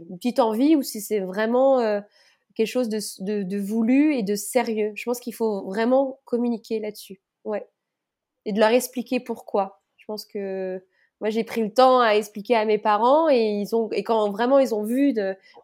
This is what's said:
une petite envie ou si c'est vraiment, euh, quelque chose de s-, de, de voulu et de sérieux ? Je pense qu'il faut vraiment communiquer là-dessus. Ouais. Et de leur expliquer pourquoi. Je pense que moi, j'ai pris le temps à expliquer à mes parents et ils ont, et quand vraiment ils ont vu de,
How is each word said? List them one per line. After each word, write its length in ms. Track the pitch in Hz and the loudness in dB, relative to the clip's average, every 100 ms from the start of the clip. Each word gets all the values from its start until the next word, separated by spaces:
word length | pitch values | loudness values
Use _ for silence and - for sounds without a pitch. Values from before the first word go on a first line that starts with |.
| 170 | -14
une 80 | 180 | -6
petite 220 | 247 233 | -2 0
envie 360 | 226 220 285 | 0 2 2
ou 80 | 311 | 2
si 200 | 254 220 | 0 -10
c'est 180 | - 214 | -6 -4
vraiment, 600 | 185 190 220 247 269 262 | -4 -4 0 2 4 2
euh, 200 | 226 208 202 _ _ _ _ | 2 -2 -6 _ _ _ _
quelque 120 | - 214 | -4 -2
chose 200 | 247 233 | -2 -2
de 80 | 214 | -4
s-, 240 | 208 - | -8 -10
de, 220 | 196 208 | -6 -4
de 160 | 185 202 | -4 -6
voulu 560 | 196 226 226 269 311 | -4 -2 2 4 4
et 80 | 269 | 0
de 140 | 196 202 | -2 -4
sérieux ? 560 | - 240 226 214 214 | -2 -2 -2 -2 -4
Je 100 | 208 | -4
pense 160 | 233 240 | -6 -6
qu'il 140 | 240 | -8
faut 320 | - 226 196 190 | -4 -4 -4 -6
vraiment 540 | 196 233 262 269 269 | -2 2 2 2 -6
communiquer 540 | - 233 240 226 - 220 | -6 -4 -2 -4 -6 -6
là-dessus. 400 | 214 208 - 190 _ _ | -6 -12 -20 -20 _ _
Ouais. 220 | 214 208 - _ _ _ _ _ _ _ 214 | -8 -8 -8 _ _ _ _ _ _ _ -4
Et 60 | |
de 80 | 202 | 2
leur 100 | 220 | 4
expliquer 500 | 247 247 247 233 247 | 4 0 -8 -4 -4
pourquoi. 600 | 247 226 - 208 196 - _ _ | -4 -10 -4 -2 -2 -8 _ _
Je 80 | - | -12
pense 180 | 214 | -12
que 580 | - 208 196 190 185 185 - _ _ _ | -10 -8 -6 -6 -6 -8 -12 _ _ _
moi, 80 | 208 | -4
j'ai 140 | 220 | -2
pris 160 | 214 233 | -4 -4
le 120 | 214 | 0
temps 280 | 247 262 254 | 4 6 6
à 120 | 233 | 4
expliquer 420 | 208 208 208 202 226 | 2 0 -10 0 0
à 80 | |
mes 140 | 214 214 | 2 0
parents 500 | 214 208 233 302 330 | 2 2 4 4 4
et 160 | 247 | 4
ils 320 | 214 208 196 233 | 2 -2 -2 -2
ont, 140 | 214 | -2
et 100 | 185 | -4
quand 260 | 196 226 208 | 0 0 0
vraiment 280 | 202 240 277 | 0 4 4
ils 160 | 247 | 4
ont 80 | 214 | 0
vu 300 | 214 254 285 | -2 0 2
de, 240 | 220 190 190 _ - | 0 -4 -6 _ -14